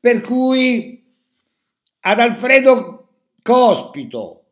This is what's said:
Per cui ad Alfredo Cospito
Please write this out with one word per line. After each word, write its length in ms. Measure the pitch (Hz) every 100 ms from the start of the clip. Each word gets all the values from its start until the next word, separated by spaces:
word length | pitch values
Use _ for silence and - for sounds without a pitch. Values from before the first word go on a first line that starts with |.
Per 200 | 240 226
cui 800 | - 254 254 262 254 240 - - _ _ _ _ _ _ _ _ _ _
ad 180 | 185 208
Alfredo 880 | 240 233 - 269 262 247 - - _ _ _ _
Cospito 1000 | - 247 247 185 - 143 120 117 95 80 _